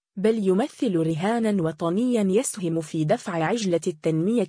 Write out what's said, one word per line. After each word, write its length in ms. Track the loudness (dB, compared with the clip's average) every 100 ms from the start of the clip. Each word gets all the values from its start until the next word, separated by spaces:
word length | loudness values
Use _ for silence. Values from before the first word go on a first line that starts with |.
| _ -2
بل 320 | 0 2 2
يمثل 480 | 2 0 -2 0 0
رهانًا 680 | 0 0 0 0 0 0
وطنيًا 600 | -2 -2 -2 0 0 2
يسهم 580 | 2 2 0 -4 -4 -4
في 240 | -4 -2
دفع 400 | 0 0 -2 -2
عجلة 360 | 0 0 0 0 -2
التنمية 600 | -2 -2 0 2 0